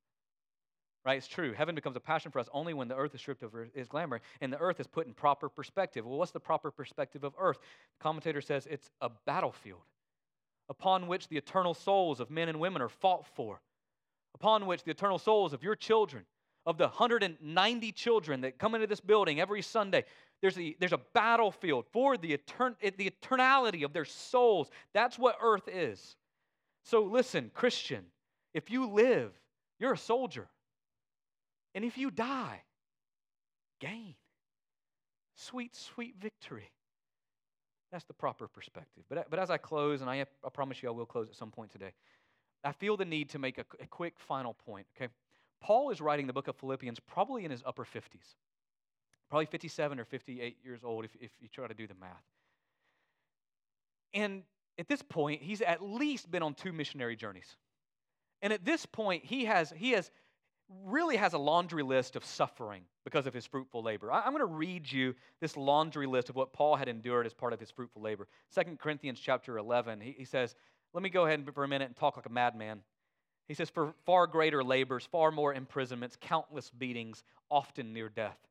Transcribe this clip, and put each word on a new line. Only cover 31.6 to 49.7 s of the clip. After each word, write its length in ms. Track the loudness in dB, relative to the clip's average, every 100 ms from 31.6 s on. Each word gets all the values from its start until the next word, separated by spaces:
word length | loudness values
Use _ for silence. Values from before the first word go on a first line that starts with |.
| _
And 100 | -6
if 140 | -6 -4
you 120 | -6
die, 520 | -4 -4 -4 -6 -10 _ _ _ _ _ _ _ _ _ _ _ -14
gain. 340 | -10 -10 -14 -20 _ _ _ _ _ _ _ _ _ _ _ -20
Sweet, 380 | -12 -10 -10 -14
sweet 400 | -16 -10 -12 -10
victory. 500 | -12 _ -16 -16 -16 _ _ _ _ _ _ _ _ _ _ _ -16
That's 120 | -16
the 100 | -14
proper 320 | -6 -6 -6 -14
perspective. 580 | -16 -20 -20 -20 -20 -10
But, 200 | -8 -4
but 80 | -2
as 120 | 0
I 80 | -2
close, 420 | -2 0 0 0
and 80 | -2
I, 160 | -4 -6 _
I 40 | -12
promise 300 | -6 -6 -6
you 60 | -8
I 40 |
will 140 | -6 -6
close 220 | -6 -6
at 60 |
some 160 | -10 -16
point 200 | -14 -18
today, 200 | -16 -18 -18 _ _ _ _ _ _
I 100 | -8
feel 240 | -4 -2 -2
the 80 |
need 260 | 0 -4 -4
to 80 | -4
make 200 | -6 -6
a, 60 | -12 -14
a 60 | -16
quick 280 | -10 -10 -10
final 360 | -8 -6 -6
point, 320 | -10 -14 -16 -16 -12
okay? 140 | -12 _ _ _ _ _
Paul 300 | 4 4 4
is 100 | 0
writing 260 | 0 0 0
the 60 |
book 160 | -4 -6
of 80 | -8
Philippians 440 | -6 -6 -6 -12
probably 440 | -8 -2 -2 -2
in 60 | -8
his 120 | -8 -8
upper 180 | -10
fifties, 520 | -10 -12 -14 -20 _ _ _ _ _ _ _ _ _ _ -2
probably 180 | -2 -2
fifty-seven 520 | -6 -8